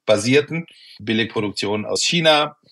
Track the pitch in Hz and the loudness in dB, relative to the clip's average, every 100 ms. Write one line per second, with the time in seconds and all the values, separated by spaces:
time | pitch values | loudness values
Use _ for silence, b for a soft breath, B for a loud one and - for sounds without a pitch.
0 | - 107 113 139 143 160 160 B B B | 0 0 4 2 2 -4 -8 B B B
1 | 104 113 107 113 107 - 101 107 104 95 | -4 -2 -2 -4 -4 -4 -4 -4 -4 -4
2 | - 170 160 151 151 - _ | -2 2 4 2 2 -6 _